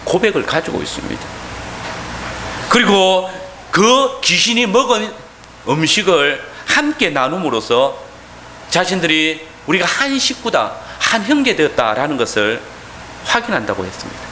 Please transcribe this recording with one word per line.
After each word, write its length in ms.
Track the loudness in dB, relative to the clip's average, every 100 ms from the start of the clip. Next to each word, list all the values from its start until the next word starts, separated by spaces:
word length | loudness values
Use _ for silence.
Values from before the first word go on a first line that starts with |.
고백을 420 | 0 2 2 0 0
가지고 360 | -2 -2 -4
있습니다. 440 | -4 -6 -6 -8 -8 -12 -12 -12 -12 -10 -10 -10 -10 -10 -10 -10 -8 -8 2
그리고 600 | 4 6 6 6 4 0 -8 -14 -16 -2
그 480 | 4 6 6 4 0
귀신이 440 | 0 2 2 2 4
먹은 440 | 4 4 2 0 -10 -18 -20 -20 -16 -2
음식을 720 | 0 2 2 4 4 4 0 -8 -14 0
함께 420 | 0 2 0 0
나눔으로써 880 | 2 0 0 0 -2 2 2 2 0 -14 -18 -20 -20 -18 -18 -2
자신들이 760 | 0 0 0 2 2 2 -2 -8 -16 -2
우리가 180 | 0 2
한 320 | 0 0 0
식구다, 560 | -2 -2 0 0 0 -4 -14 -4
한 240 | 0 0
형제 320 | 2 2 2 2
되었다라는 640 | 2 2 0 2 -2 0
것을 440 | 0 2 0 0 -6 -16 -16 -16 -16 -12 -2
확인한다고 600 | -2 0 -4 -2 -4 -4
했습니다. 360 | -8 -12 -12 -14